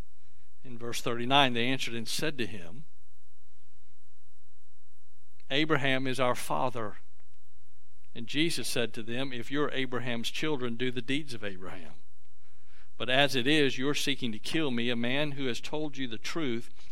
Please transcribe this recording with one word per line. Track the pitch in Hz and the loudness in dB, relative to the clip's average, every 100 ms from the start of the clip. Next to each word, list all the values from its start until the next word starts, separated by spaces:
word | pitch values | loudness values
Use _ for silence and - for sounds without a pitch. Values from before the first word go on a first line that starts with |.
| - - - - - - | -2 -2 -2 -2 -2 -2
in | 131 120 | -2 -2
verse | 117 110 | -2 -2
thirty-nine, | 135 120 120 139 131 | 0 0 4 6 6
they | 117 120 | 4 0
answered | 131 - | 0 0
and | 117 110 | 0 0
said | - 156 147 | 0 0 0
to | 107 | 0
him, | 101 85 117 - - - - - - - - - - - - - - - - - - - - - - - - - - - | -2 -2 -2 0 0 0 0 -2 -2 -2 -2 -2 0 0 0 0 0 0 0 0 0 0 0 0 0 0 0 0 0 2
"Abraham | 135 156 147 135 131 131 | 2 4 4 4 2 2
is | 127 | 2
our | 123 | 2
father." | 117 - 151 131 117 104 - - - - - - - - - - - - | 2 2 2 2 0 0 0 -2 -2 -2 -2 -2 -2 -2 -2 -2 -2 -2
And | 120 110 | -2 -2
Jesus | 143 165 135 113 | 0 2 2 0
said | 131 117 | 0 0
to | 120 | 0
them, | 110 123 139 | -2 -2 -2
"If | 123 110 | -2 -2
you're | 143 143 | 0 0
Abraham's | 131 127 123 127 117 110 | 0 -2 -2 -2 0 0
children, | - 156 143 123 117 | 0 0 0 0 0
do | 127 | 0
the | 123 | 0
deeds | 120 139 151 | 0 -2 -2
of | 117 | -2
Abraham. | 101 92 90 85 78 - - - - - - - - - - - | -2 -2 -2 -2 -2 -2 -2 -2 -2 -2 -2 -2 -2 -2 -2 -2
But | 117 | 0
as | 131 143 | 4 4
it | 127 123 | 4 2
is, | 156 139 113 | 4 4 2
you're | 135 | 0
seeking | 139 147 127 123 | 0 0 0 0
to | 107 | 0
kill | - 160 147 | 0 0 0
me, | 120 120 | 0 0
a | 117 | 0
man | 120 135 151 | 0 0 0
who | 135 131 | 0 -2
has | 113 | -2
told | - 151 151 139 | -2 -2 -2 -2
you | 127 | -2
the | 110 | -2
truth, | - 170 143 117 - - - | -2 0 0 0 0 0 -2